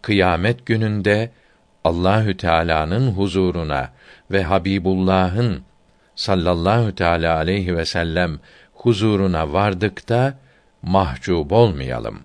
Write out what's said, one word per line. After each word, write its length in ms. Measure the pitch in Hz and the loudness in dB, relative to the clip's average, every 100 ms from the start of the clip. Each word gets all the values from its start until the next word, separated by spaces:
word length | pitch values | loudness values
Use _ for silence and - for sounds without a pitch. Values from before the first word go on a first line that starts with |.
kıyamet 640 | - 101 92 85 101 123 - | 0 2 2 2 -2 -4 -2
gününde 640 | 110 110 107 98 104 117 _ _ _ _ _ | -2 0 0 2 0 0 _ _ _ _ _
Allahü 540 | 80 85 90 107 107 95 | -2 2 2 2 0 0
Teala'nın 760 | 90 82 82 80 78 101 131 | 2 2 2 0 0 0 0
huzuruna 760 | 95 98 90 92 85 78 69 64 _ - - _ | 0 0 2 0 0 -4 -4 -6 _ -20 -20 _
ve 120 | 98 | -2
Habibullah'ın 1160 | 82 95 92 98 90 95 92 95 92 98 120 78 - _ _ _ _ - | 2 0 0 0 0 0 2 2 2 0 -2 -4 -10 _ _ _ _ -10
sallallahu 800 | - 95 85 87 87 117 113 92 | -2 0 2 0 2 2 0 0
teala 400 | 87 85 82 80 | 0 0 0 0
aleyhi 420 | 80 98 90 85 | 0 -2 -2 -4
ve 80 | 80 | -4
sellem 540 | 87 82 82 87 76 - - _ | -4 -2 -2 -2 -4 -14 -20 _
huzuruna 800 | - 123 101 110 101 95 82 78 | -4 -2 2 0 2 0 0 -2
vardıkta 840 | 80 104 90 104 90 - 117 135 135 _ _ _ _ | 0 0 0 -4 -6 -2 0 0 -4 _ _ _ _
mahcup 720 | - - 85 64 - 85 73 | 0 2 2 -4 -2 -2 2
olmayalım. 680 | 104 117 76 64 62 55 50 | 4 4 2 -6 -6 -8 -12